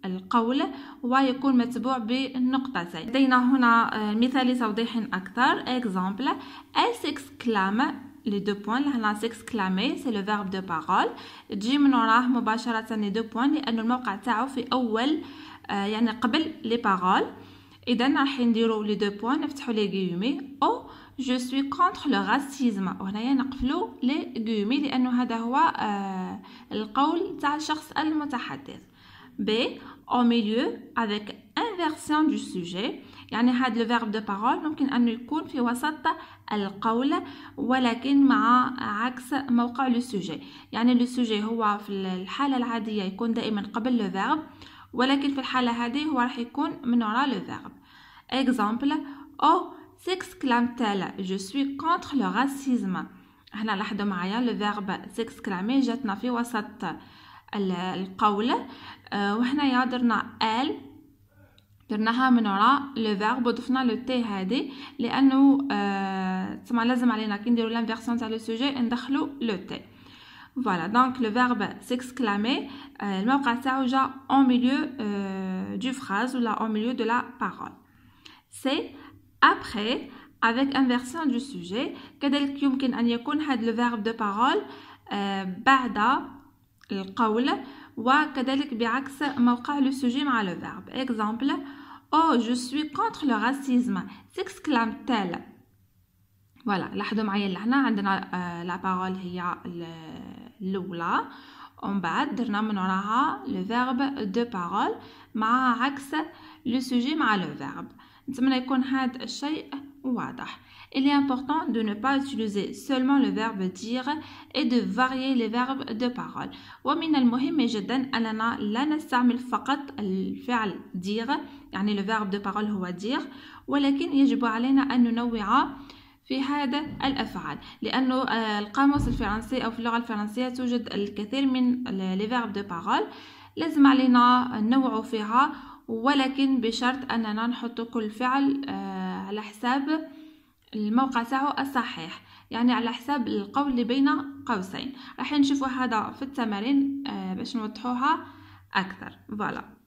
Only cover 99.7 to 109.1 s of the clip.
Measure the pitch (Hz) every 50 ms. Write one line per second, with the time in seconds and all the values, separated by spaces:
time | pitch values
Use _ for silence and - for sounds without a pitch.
99.7 | 175 170 170 165 165 160 160 160 160 - - - - - - - - _ 196 185
100.7 | 190 196 185 190 180 170 170 175 220 302 - - - - - - - - - -
101.7 | _ - - 202 202 196 175 170 170 214 294 - - 196 233 226 208 202 220 214
102.7 | 214 196 185 185 190 190 202 208 220 247 285 311 370 - - 269 - 185 185 196
103.7 | 226 240 247 254 262 247 277 277 - - 220 196 190 233 240 233 - 190 175 170
104.7 | 180 208 262 381 453 - - - - - - - _ 220 214 220 240 254 262 254
105.7 | 233 247 247 277 285 277 - - - 285 - - - - - - - - - 240
106.7 | 233 262 254 - 254 240 233 277 311 311 277 226 214 196 175 151 147 143 139 139
107.7 | - 175 170 - - - - - - - _ - 240 - 247 269 262 254 254 262
108.7 | 277 262 254 269 269 269 262 247